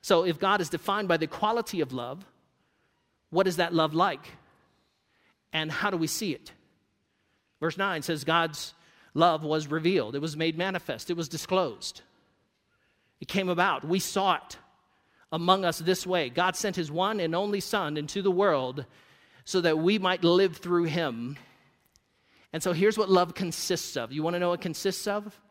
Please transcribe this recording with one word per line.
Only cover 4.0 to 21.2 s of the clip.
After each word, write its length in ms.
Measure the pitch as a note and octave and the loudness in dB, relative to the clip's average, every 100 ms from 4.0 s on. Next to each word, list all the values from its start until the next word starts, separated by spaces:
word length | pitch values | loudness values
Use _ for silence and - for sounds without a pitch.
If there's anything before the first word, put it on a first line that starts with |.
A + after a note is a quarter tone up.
| F#3+ C#3+ - - _ _ _ _ _ _ _ _ _ _ _ | 2 0 -12 -20 _ _ _ _ _ _ _ _ _ _ _
And 180 | D#3+ D#3 | -6 -4
how 200 | D3 G#3 | -2 -2
do 80 | F#3 | 0
we 100 | D#3 | -2
see 240 | - G#3 | -2 -4
it? 220 | C3 - - _ _ _ _ _ _ _ _ _ _ | -6 -10 -20 _ _ _ _ _ _ _ _ _ _
Verse 180 | D#3+ F3 | -6 -2
nine 260 | G3 E3+ | -2 -2
says, 200 | D3 D#3+ | -4 -4
"God's 500 | C3+ E3 E3 D3+ - - _ _ _ | 2 2 2 -4 -12 -14 _ _ _
love 300 | - F3 D#3 | 4 4 4
was 240 | D#3 D#3 D3+ | 0 -2 0
revealed." 480 | D#3 D#3+ F#3 G#2+ C#3 | -2 2 2 0 -4
It 60 | |
was 160 | D#3 D3 | -6 -2
made 200 | E3 D#3+ | -2 -2
manifest. 520 | F#3 F#3 - A2 - | -2 -4 -6 -10 -6
It 80 | F3 | -6
was 100 | D3+ | -4
disclosed. 760 | D#3+ - F#3 E3 G#2 - - - _ _ _ _ _ _ _ _ _ _ _ | -8 -2 0 0 -4 -12 -14 -20 _ _ _ _ _ _ _ _ _ _ _
It 80 | - | -6
came 220 | F#3+ F#3 | -4 -2
about. 340 | F3 F#3 C#3 | 0 0 0
We 160 | D3+ F#3 | -2 -2
saw 360 | - - G3 E3 | 0 0 2 0
it 220 | - - _ _ _ _ _ _ _ | -2 -20 _ _ _ _ _ _ _
among 320 | E3 E3+ F#3+ F3+ | -4 4 4 4
us 140 | D#3+ | -2
this 280 | E3 F3+ F3+ | 0 0 0
way. 220 | F3+ C3+ | -2 0
God 260 | A#2+ F3+ F3+ | 0 0 0
sent 220 | G#3+ F#3 | -4 -4
his 120 | D#3+ | -4
one 300 | D#3 F#3+ A3 | -2 -2 0
and 160 | E3 E3 | -2 -2
only 240 | G#3 G3+ | -2 -4
Son 380 | - G#3 D#3+ D3+ | -2 -2 -2 -4
into 240 | D3 G3+ | -6 -2
the 100 | G3 | 0
world 540 | F3+ G3+ D3+ C3 C3+ C3 - _ _ _ _ | 2 4 2 0 -6 -12 -18 _ _ _ _
so 160 | - F#3 | -4 2
that 180 | E3+ D#3 | 2 4
we 220 | E3 G#3+ | 4 2
might 240 | F#3 F#3 | 2 2
live 340 | E3+ F3+ F#3+ E3 | 4 6 4 0
through 280 | F3 F3 E3+ | -2 0 2
him. 500 | D#3+ D#3+ A#2 | 0 -2 -4